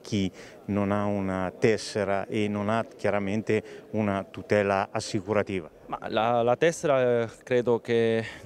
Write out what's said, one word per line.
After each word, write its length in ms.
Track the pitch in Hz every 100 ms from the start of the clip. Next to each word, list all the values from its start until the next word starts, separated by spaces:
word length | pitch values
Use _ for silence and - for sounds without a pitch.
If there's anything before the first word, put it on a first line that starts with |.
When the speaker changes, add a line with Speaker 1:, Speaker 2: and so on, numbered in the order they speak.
Speaker 1:
chi 300 | - 107 95 - - - -
non 260 | 101 101
ha 140 | 104 104
una 480 | 101 95 95 92 -
tessera 680 | 120 107 - 110 95 98 98
e 200 | 113 104
non 220 | 104 104
ha 140 | 113
chiaramente 1040 | 107 - 107 101 98 107 101 110 - - -
una 340 | 107 104 98 95
tutela 600 | - - 104 101 98 104
assicurativa? 800 | 113 - 110 95 104 98 95 78 - -
Speaker 2:
Ma 140 | 139 -
la, 340 | 107 110 120
la 140 | 117 123
tessera, 640 | 160 165 160 135 123 120
eh, 60 | 113 -
credo 360 | - 123 123 117
che, 440 | - 117 113 113 110 -